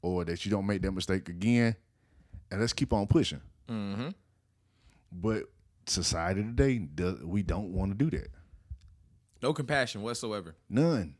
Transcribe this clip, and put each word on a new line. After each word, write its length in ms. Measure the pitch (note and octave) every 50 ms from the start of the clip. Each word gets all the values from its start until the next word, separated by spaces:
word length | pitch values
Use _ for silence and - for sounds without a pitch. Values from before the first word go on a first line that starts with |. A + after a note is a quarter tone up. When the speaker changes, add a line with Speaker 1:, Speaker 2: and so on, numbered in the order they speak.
Speaker 1:
or 220 | - F2 F#2 F2+ F2
that 200 | E2 E2+ F2+ -
you 60 | G2
don't 140 | G#2 G2+ G2 G2+
make 140 | G#2 F#2+ F2+
that 80 | F#2+
mistake 380 | F#2+ F#2 F2+ - F#2+ F#2+ F2+ -
again. 460 | F2 F2 F#2 A2+ A#2+ A#2+ A#2 A#2 A2 - _ _ _ _ _ _ _ - - _ - - - _
And 80 | - G2
let's 120 | A2+ A#2+ -
keep 200 | - C#3 - A#2
on 140 | G#2+ G2+ G#2
pushing. 340 | - E3+ C3+ - - C#2 - - _ _ _ -
Speaker 2:
Mm-hmm. 420 | A#2 A2 G#2 G2 G2 G#2 B2 D#3 G3+ _ _ _ _ _ _ _ _ _ _ _ _ _ _ - _ _ _ _
Speaker 1:
But 340 | - F2+ F2 A2 A2 G#2+ - - _ _ _ _ _ _ _ -
society 560 | - - E2+ - - E2 E2 F2 F#2+ G2 G#2
today, 340 | A2 A#2 B2 C3+ C#3 B2+ A#2
do-, 440 | F#2 C#2+ D2 D#2 F2 F2+ F#2+ A1+ A#1
we 180 | E2 F2+ G#2
don't 320 | G3 - - F#3 G#3+ F2 F2+
wanna 220 | F#3 F#2+ - G2
do 140 | G#2 C#3 D#3+
that. 160 | C3+ - - - - - - - - - _ _ - - - - - - - _ _ _ _ _ _ -
Speaker 2:
No 120 | - B2+ D#3
compassion 480 | - C#3+ A#2+ D3+ C#3+ B2+ A2+ - G#2+
whatsoever. 540 | G2+ A2+ A#2+ - - A2+ G#2+ G#2 F2+ E2 E2 _ _ _
Speaker 1:
None. 460 | F#2+ A#2+ D#3 E3+ E3 A#2+ F#2 D#2 C#2 -